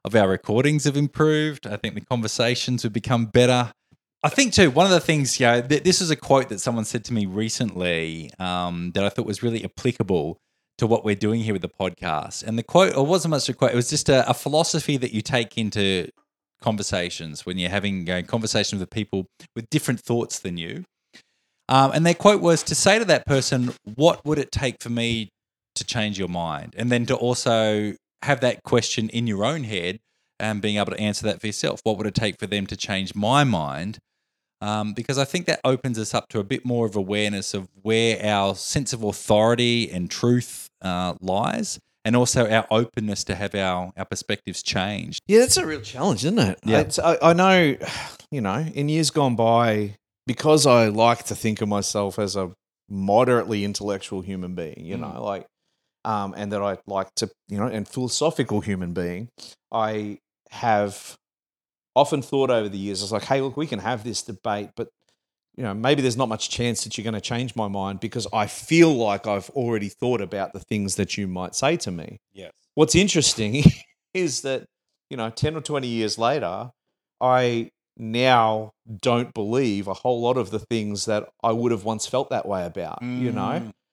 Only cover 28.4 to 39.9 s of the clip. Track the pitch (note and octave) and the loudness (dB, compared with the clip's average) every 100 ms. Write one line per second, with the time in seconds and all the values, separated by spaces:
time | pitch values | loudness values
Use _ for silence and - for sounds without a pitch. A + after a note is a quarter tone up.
28.4 | B2 G#2 - B2 - - A2 A#2 A#2 G2 | 0 -2 0 0 0 -2 -4 -2 -2 0
29.4 | A2+ D#3+ A2+ G2 F2 G#2 _ _ _ - | 0 -2 -4 -4 -4 -6 _ _ _ -8
30.4 | G#2+ G#2 G#2+ G#2 F#2+ F#2+ G#2+ G2 G#2+ - | -4 -2 -2 0 -2 -2 -2 -2 -2 -4
31.4 | G#2+ - - - A2 G2+ G#2 - G#2+ - | -6 -4 -4 -2 -2 -2 -2 -2 -2 -4
32.4 | G2 G2+ F#2+ G2+ - F#2+ F#2 G2+ G#2+ C#3+ | -4 -4 -4 -6 -4 -4 -4 -2 2 4
33.4 | C#3 F#2 D2 C#2+ G2 A2 - _ _ _ | 4 2 -2 -6 -8 -10 -18 _ _ _
34.4 | _ _ G#2 G#2+ G#2 G#2 A#2 C3+ C#3 F3+ | _ _ -4 -4 -4 -6 -4 -2 -2 -2
35.4 | F3 - C3 C3 C3 A2+ G#2+ A2 - A2 | -2 0 0 0 -2 -4 -4 -4 -4 -4
36.4 | G2 C3+ B2 A#2+ A2 G2+ F#2+ G#2 G#2 G2 | -4 -4 -2 0 0 -2 -2 0 0 -2
37.4 | - G2+ F#2 F#2+ G#2+ A2+ A2+ G#2 G#2+ G2+ | -6 -8 -10 _ 0 2 2 2 2 2
38.4 | G2 F#2+ - D#3 B2+ A#2 G#2 - - G#2+ | 2 -2 -4 -4 -4 -4 -4 -2 2 4
39.4 | A2+ A#2+ A#2+ A#2+ A2+ | 6 4 2 0 -2